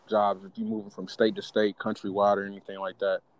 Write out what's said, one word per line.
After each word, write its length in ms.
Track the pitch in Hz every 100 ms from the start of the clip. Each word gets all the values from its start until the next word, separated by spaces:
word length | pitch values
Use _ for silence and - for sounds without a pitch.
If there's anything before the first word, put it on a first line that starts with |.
| -
jobs, 340 | 107 101 95
if 140 | 98 113
you 80 | 107
moving 240 | 107 101
from 180 | - 95
state 280 | - 110 98
to 60 |
state, 340 | - 107 104 -
countrywide 600 | 110 104 98 98 101 98
or 80 | 98
anything 340 | 98 - 95
like 180 | 95 90
that, 200 | 98 92 -